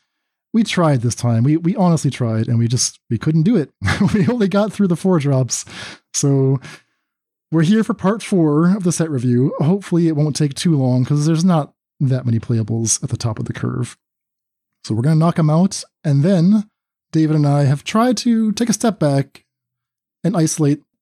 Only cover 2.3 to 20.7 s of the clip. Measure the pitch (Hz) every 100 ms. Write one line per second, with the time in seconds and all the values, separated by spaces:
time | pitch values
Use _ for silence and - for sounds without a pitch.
2.3 | 113 110 117 117 123 - - _ 117 156
3.3 | 160 160 240 135 _ 101 - 208 214 165
4.3 | 240 196 202 214 - 202 170 190 180 139
5.3 | 131 127 - - - - - _ - 143
6.3 | 139 135 135 - - _ _ _ _ _
7.3 | _ _ 160 160 220 220 202 185 214 -
8.3 | 196 156 147 170 208 180 - 165 139 123
9.3 | 123 139 523 147 196 - 170 170 151 151
10.3 | - 151 139 180 151 127 127 127 147 151
11.3 | 165 185 165 143 _ _ _ 135 127 123
12.3 | 113 - 117 110 113 113 - - 120 117
13.3 | 107 113 - 120 120 120 - _ _ _
14.3 | _ _ _ _ _ - 110 135 160 165
15.3 | 170 156 156 190 - - _ 160 139 160
16.3 | 190 175 214 208 _ _ _ _ 160 156
17.3 | 156 147 143 139 139 - 220 247 247 240
18.3 | 226 220 208 240 190 233 - 151 139 135
19.3 | - _ _ _ _ _ _ _ _ 170
20.3 | 165 160 - 147